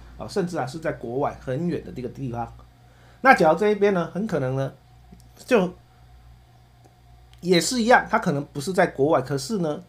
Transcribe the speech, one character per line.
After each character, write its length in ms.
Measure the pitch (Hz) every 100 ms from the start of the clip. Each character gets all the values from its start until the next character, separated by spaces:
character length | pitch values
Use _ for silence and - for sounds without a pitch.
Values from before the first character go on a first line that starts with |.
| - -
啊， 100 | 107
甚 200 | - 175
至 100 | 156
啊 80 | 127
是 140 | 160
在 120 | 156
国 280 | 131 117 127
外 180 | 143 -
很 280 | - 131 175
远 160 | 135
的 80 | -
这 100 | 131
个 80 | 123
地 220 | 123 135
方。 200 | 117 117 - - _ - _ - -
那 120 | 262
假 180 | 254 160
如 80 | 185
这 80 | 208
一 80 | 202
边 180 | 202
呢， 160 | 185 165
很 120 | 175 220
可 140 | 160
能 160 | 131 131
呢 160 | 135 - _ - - - - -
就 380 | - 240 180 - _ _ - - - - _ _ _ _ _ _ _ - - -
也 180 | 170 175
是 220 | 165 247
一 60 | 226
样， 200 | 220 -
他 80 | 226
可 140 | 185
能 140 | 139 -
不 160 | 143
是 100 | 135
在 160 | 190 175
国 220 | - 143
外， 120 | 151
可 160 | 131 139
是 200 | - 214
呢， 260 | 160 147